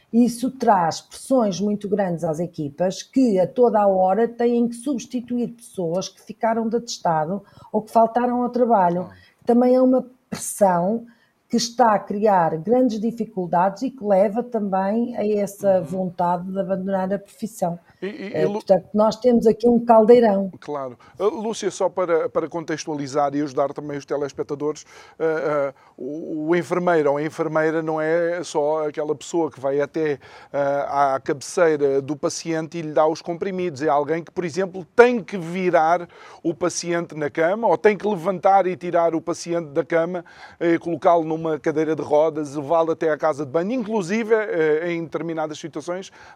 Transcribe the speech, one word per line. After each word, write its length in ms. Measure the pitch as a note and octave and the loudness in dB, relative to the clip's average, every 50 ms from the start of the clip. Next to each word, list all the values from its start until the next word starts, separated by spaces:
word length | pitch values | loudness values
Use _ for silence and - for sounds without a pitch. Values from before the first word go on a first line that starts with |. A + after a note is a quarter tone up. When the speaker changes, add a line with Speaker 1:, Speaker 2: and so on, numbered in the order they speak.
| _ _ | _ _
Speaker 1:
Isso 380 | - A3+ B3 G#3+ - - - C4 | 2 2 2 2 2 -2 -4 -6
traz 520 | C4 - A#3 A#3 G#3 F#3 E3+ D#3+ D3 - | -4 0 2 4 4 4 4 0 -2 -4
pressões 600 | - _ - - - - C4+ B3+ A3+ G#3 F3 F3 | -8 _ -20 -12 -4 0 2 2 2 2 0 -2
muito 260 | G3+ G#3 G#3 G#3 G#3 F#3+ | -2 -2 -2 -4 -4 -2
grandes 360 | G3+ G3+ G3 F3+ E3+ D#3 E3 | -2 -2 0 -2 -2 -2 -2
às 160 | E3+ D#3 D3+ | -4 -2 -2
equipas 640 | F3 D#3+ - - D3+ C#3+ C#3+ - F3 F#3+ F#3 - - | -4 -6 -6 -8 -8 -8 -4 -2 -2 -2 -2 -4 -10
que, 360 | - - C4+ C4 A#3 G3 F3+ | -6 0 2 2 4 4 2
a 60 | F#3 | 2
toda 340 | F3 - - B3 A#3 - G#3+ | 0 2 4 4 4 4 4
a 80 | G#3 G3+ | 4 4
hora, 400 | F#3+ F#3 F#3 F#3 F#3+ G#3+ A#3 A#3 | 4 4 4 4 4 2 2 0
têm 400 | A#3 - A#3+ A#3+ A#3+ A#3+ A#3+ A#3 | 0 0 0 2 2 2 0 0
que 80 | A#3+ | -2
substituir 760 | - - D4 C#4 A3+ - - - B3 A#3+ - B3 A#3+ A#3 - | -4 -6 -4 -4 -4 -6 -8 -8 -8 -6 -6 -4 -4 -4 -4
pessoas 600 | A#3 - - - - - F3 D#3+ E3 F#3+ F3+ - | -6 -10 -20 -14 -8 -6 -4 -4 -2 -4 -4 -6
que 100 | - _ | -10 _
ficaram 480 | - - G#3+ _ - A3 A3+ A3+ A3+ A3+ | -20 -20 -10 _ -2 -2 0 0 -2 -2
de 100 | G#3 A#3 | -2 -4
atestado 640 | A#3 - - - - F3+ E3 D#3 D#3 D#3 G3 G3+ - - _ - - - | -4 -6 -8 -4 -2 0 0 0 0 -2 -4 -6 -8 -12 _ -20 -12 -6
ou 120 | - G#3+ G#3+ | -6 -6 -4
que 80 | - | 0
faltaram 500 | - A3+ A3+ A3+ A3+ A#3+ A#3+ B3 A#3+ B3 | 2 4 4 4 2 0 -2 -2 0 -2
ao 80 | B3 A#3+ | -2 -2
trabalho. 540 | A#3+ A#3+ B3 A3+ A#3 G3+ F3+ F3 F3 F3+ F3+ | 0 0 2 2 4 4 4 2 2 0 -4
Speaker 2:
Ah. 120 | C3 - - _ _ _ _ _ | -8 -12 -20 _ _ _ _ _
Speaker 1:
Também 300 | - A#3+ A#3+ B3+ B3 B3+ | 2 4 4 4 4 4
é 60 | B3+ | 4
uma 260 | B3+ B3+ C4 B3+ B3+ - - _ _ _ | 4 4 4 2 0 -4 -10 _ _ _
pressão 760 | - - - - - - G#3 F#3+ F3+ E3+ F3 F#3+ A3+ A#3 A#3 - - _ _ _ _ _ _ _ | -12 -10 -10 -8 -2 2 2 4 4 2 0 0 -2 -4 -6 -10 -20 _ _ _ _ _ _ _
que 100 | - A#3 | -2 -2
está 360 | - - - - B3 A3+ G#3 | -2 -2 0 2 4 4 4
a 60 | G3 | 2
criar 580 | - - G3+ G#3 G#3 G#3+ G3 F3+ E3 D#3 D#3+ D#3+ | 0 -4 -4 0 2 2 4 4 2 2 0 -2
grandes 420 | D#3+ G#3 A#3+ B3+ B3+ B3 G#3+ G#3+ | -2 0 2 2 2 2 0 -2
dificuldades 840 | G3+ A#3 A#3 - A3 - - F#3 F3+ E3+ F3 E3+ F3+ G3+ F#3+ - C4 | -4 -4 -4 -4 -6 -8 -6 -6 -4 -2 0 2 2 0 0 -2 -6
e 80 | C4 | -8
que 120 | - - G3+ | -8 -6 -2
leva 380 | G#3 G3 F#3 G3+ A3 G3 A#3+ | 2 4 4 4 2 0 -2
também 760 | A#3+ A#3+ - A3 G#3 G3 F#3 F#3+ F#3+ G3 G#3+ A#3 A#3+ - A#3 | -6 -4 -4 -4 -2 -2 -2 -2 0 0 -2 -2 -2 -4 -4
a 240 | - G#3 G#3+ G#3+ G3+ | -4 -2 -2 0 -2
essa 380 | G3+ F#3+ - - G3 G3 F#3+ F#3 | -2 -4 -6 -2 2 2 2 2
Speaker 2:
Uhum. 60 | E3+ | 0
Speaker 1:
vontade 680 | D3+ F#3 F#3+ F#3 F3+ F3 - F3 F3 F3+ F3 F3+ F#3+ | -2 -4 -4 -4 -4 -4 -2 0 0 0 -2 -4 -6
de 80 | F#3+ F#3+ | -6 -4
abandonar 540 | F#3+ F3 G3 F#3+ F#3 G3 G3 F#3+ F#3 F#3+ G3+ | -4 -2 -4 -4 -2 -2 -2 -2 -2 -2 -4
a 60 | G3 | -6
profissão. 580 | G3 - - - A3 G#3 - - F3+ E3+ E3+ E3+ _ _ _ _ | -6 -10 -16 -12 -12 -12 -6 -4 -4 -4 -4 -6 _ _ _ _
Speaker 2:
E, 60 | F3+ F#3+ | -10 -10
e, 260 | G#3+ - - G3+ - | -10 -10 -10 -8 -2
Speaker 1:
Eh, 80 | - | 0
Speaker 2:
e 40 | - | 0
Lu- 80 | - G3+ | 0 -2
Speaker 1:
portanto, 340 | G#3 - - F#3+ F3+ - - | 0 2 4 2 2 2 0
nós 240 | - G#3 G#3+ A3 - - | 0 2 2 2 2 2
temos 280 | - B3 A#3+ A3+ F#3 | 2 4 4 6 6
aqui 240 | A3 G#3 - A#3 A#3+ | 4 4 4 4 4
um 100 | A#3+ A#3 | 4 4
caldeirão. 720 | A#3 A#3+ A3+ A3 A3 G#3 A#3+ B3 A#3 G#3+ G3 G3 G3 F#3 - - | 4 6 6 6 8 8 8 8 8 6 4 2 -2 -4 -8 -12
Speaker 2:
Claro. 380 | - - D3 C#3+ C3+ C3 A#2+ - - - - - | -12 -10 -8 -8 -8 -10 -12 -16 -20 -18 -8 -4
Eh, 60 | F#3 | -2
Lúcia, 460 | G#3+ - A#3 G#3 A3+ G#3+ - G#3 F#3 | -2 -2 -2 -4 -6 -6 -4 -4 -6
só 180 | - - G3 F3 | -4 -2 -2 -2
para, 400 | - F#3+ F3+ E3 E3+ D#3 E3+ D#3+ | -2 -2 -2 0 0 0 0 -2
para 220 | - E3+ D#3+ C#3 | -2 -4 -4 -4
contextualizar 840 | - E3+ D#3 E3+ E3 D3 - E3+ D3+ C#3+ D3 C3 C3 D3 C#3+ C#3+ C#3+ | -4 -8 -6 -6 -6 -8 -6 -6 -6 -6 -6 -4 -2 -2 -2 0 0
e 60 | C#3+ D3+ | -2 -4
ajudar 280 | C#3+ B2+ C#3+ C#3+ C#3 | -4 -2 -2 -2 -2
também 260 | C#3+ D3+ D3 D3 C#3+ C#3 | -4 -8 -10 -10 -10 -10
os 60 | C3+ | -8
telespectadores, 800 | - D3 C#3 D3 C#3 - - D3 - D3+ C#3 D3 D3+ D3+ - - _ - - - - - - | -6 -6 -4 -6 -6 -6 -8 -8 -8 -6 -6 -4 -6 -6 -8 -12 _ -20 -20 -20 -20 -10 -4
eh, 40 | E3 D#3+ D#3+ D#3 C3+ D#3 D3+ D3 C#3 C#3 | -2 -2 -2 -2 -2 -2 -2 -2 -2 -4
eh, 40 | C3+ _ _ _ _ | -6 _ _ _ _
o, 540 | - - B2+ D3 D#3+ F3 - E3 D3+ D3+ D#3 | -14 -12 -10 -10 -10 -10 -8 -8 -6 -2 0
o 60 | F3 | 0
enfermeiro 560 | F3 E3+ - F3 F3+ F3+ F3+ F3 D#3+ D3 C#3+ | 0 0 0 -2 -2 2 2 2 4 4 2
ou 60 | C#3 C#3+ | 2 0
a 60 | D#3 | -2
enfermeira 600 | D#3 D#3 - D#3+ D#3+ D#3 D#3 D#3 D#3+ D#3 E3 D#3+ | -4 -4 -4 -4 -2 0 0 0 0 0 -2 -2
não 180 | D#3+ D#3 D#3 | -2 -4 -2
é 420 | D#3 D#3 E3 F3 E3+ E3 F3 F3 D#3 | -2 0 0 0 0 0 -2 -4 -6
só 440 | - - D#3+ C#3+ D3 D#3 D#3 D3+ D3+ | -6 -4 -2 -2 0 0 -2 -2 -4
aquela 280 | - E3 - D3+ D3+ | -4 -4 -4 -4 -4
pessoa 360 | C3+ - - - E3+ D#3+ C#3 | -6 -6 -6 -2 -2 -2 -2
que 80 | - A#2+ | -4 -6
vai 200 | B2+ C#3 C#3 C#3+ | -4 -2 -2 -2
até, 340 | C#3+ C#3 - E3+ D#3 D3+ C#3+ B2+ - - - - - - | -2 -2 -2 -2 -2 -2 -2 -4 -8 -14 -20 -20 -16 -8
eh, 340 | - C#3 C#3 C#3 C#3 C#3+ C#3+ - | -4 -2 -2 0 0 -2 -2 0
à 320 | C#3+ C#3+ C#3+ C3+ C3+ C3+ - | 2 2 4 4 2 0 -2
cabeceira 800 | - D#3 C3+ - - - F#3 F3 D#3+ D#3 C#3+ D3 C#3 C3+ C#3 | -4 -4 -4 -6 -6 0 2 4 4 4 4 2 2 2 0
do 140 | C#3 C3 D3+ | 0 -2 -4
paciente 640 | C#3 - E3+ - - - E3 D#3+ D#3+ D#3+ D3 E3+ E3+ | -4 -4 -4 -4 -6 -6 -4 -4 -4 -4 -6 -8 -8
e 20 | |
lhe 120 | D#3+ D3+ D3+ | -8 -2 2
dá 120 | E3 D#3 | 2 2
os 160 | D#3 D#3+ - | 2 2 -2
comprimidos. 640 | - F3+ E3+ E3 - G3+ F#3 F#3 F3+ F3+ C#3+ B2 D3+ | -6 -10 -8 -6 -6 -6 -4 -4 -4 -6 -6 -4 -2
É 60 | D#3 | 0
alguém 340 | C#3+ D3 D3 C#3 D#3+ E3+ D#3+ | 0 0 0 -2 -4 -4 -6
que, 80 | - | -8
por 120 | - F#3 F3+ | -8 -6 -6
exemplo, 420 | E3+ C3 E3+ G3 F#3 F3+ F#3+ D#3+ - _ | -6 -4 -4 -4 -4 -6 -10 -14 0 _
tem 280 | - A#3+ B3 B3 A#3 E3 | 6 6 6 4 0 -4
que 140 | - G3+ G3 | -6 -8 -8
virar 720 | D#3+ E3 F3 F#3+ F#3 F3+ E3 E3+ D#3 D#3+ F3 F3+ F3 E3 - - - - - - | -8 -6 -6 -4 0 2 2 4 4 4 2 0 -2 -6 -18 -20 -20 -20 -16 -8
o 120 | - E3 E3+ | -6 -6 -4
paciente 600 | - F3+ E3+ - - - E3+ E3+ E3+ E3+ E3 D3+ | -2 -2 -4 -4 -4 -4 -4 -4 -4 -4 -6 -6
na 140 | D#3 D3 C#3 | -6 -6 -4
cama 380 | - D#3+ D#3+ E3 G3+ A3+ A#3 G#3 | -2 0 0 0 0 0 0 2
ou 100 | E3 - | 2 4
tem 180 | - G#3+ G#3+ | 4 4 4
que 120 | E3+ - G#3+ | 2 0 -4
levantar 580 | G#3 E3+ D#3 G3 F#3+ E3+ - G3 G3 G3 F3+ | -4 -2 -2 -4 -2 0 4 4 6 6 4
e 100 | F#3 F3+ | 2 -2
tirar 380 | C3 F3 F3 E3+ E3+ E3+ E3 D#3+ | -6 -4 -2 0 2 2 2 0
o 80 | E3 | -2
paciente 460 | E3 F3 E3 - - F3 E3+ E3+ E3+ C#3+ | -2 -4 -8 -6 -6 -4 -4 -4 -4 -4
da 180 | C#3 E3 E3 | -4 -4 -2
cama, 400 | - E3+ E3 E3 F3 F#3 F3 E3 - - - - - - - | 0 0 0 0 0 -4 -8 -10 -12 -18 -20 -20 -20 -10 -4
eh, 200 | D#3 E3+ E3+ D#3+ | 0 0 0 0
colocá-lo 440 | - E3+ E3+ C3+ - F#3 E3+ E3+ D#3+ | 0 -4 -4 0 2 4 4 4 2
numa 340 | D#3+ D#3+ D#3+ E3 D#3+ D#3 C#3+ | 0 -4 -4 -4 -4 -4 -2
cadeira 360 | - E3 D3 D#3 D#3+ D3+ D#3+ | -2 -2 0 0 0 0 -2
de 60 | C#3 | -2
rodas, 540 | - - D3 D3 D#3 E3 D3 D#3 D3+ C#3+ C3+ | -2 0 2 2 2 2 0 -4 -6 -8 -6
levá-lo 360 | D#3 C#3 C3+ E3+ E3 E3 D#3+ | -8 -4 0 2 2 2 0
até 180 | D#3+ - E3+ D#3+ | -2 -2 0 -2
à 80 | D3+ C#3 | 0 0
casa 280 | E3 D#3+ D3+ C3 D3+ | 0 -2 -2 -2 -4
de 60 | B2+ | -4
banho, 200 | A#2+ E3 F3 G3+ | -2 -2 -2 -2
inclusive, 640 | B3+ C4+ G#3 G3 A3+ G#3+ F3 D#3+ G#3 A3+ A#3 G#3 A3+ | -4 -4 -4 -4 -4 -4 -2 -2 -2 -4 0 2 2
eh, 580 | A3 G#3+ G#3 F3+ E3+ D#3 D#3 D3+ D#3 F3 F3 | 0 0 0 -2 0 0 2 2 0 0 -2
em 120 | E3+ E3 E3 | -4 -6 -6
determinadas 540 | C#3+ - D#3+ D#3+ E3+ D#3+ D#3+ D#3 D#3 D3 - | -6 -8 -8 -6 -6 -6 -6 -6 -6 -8 -10
situações, 540 | - D#3 - D#3+ C#3 F3 F3 F#3+ F#3+ - - - - - - | -14 -12 -12 -10 -8 -8 -8 -8 -10 -14 -18 -20 -20 -20 -20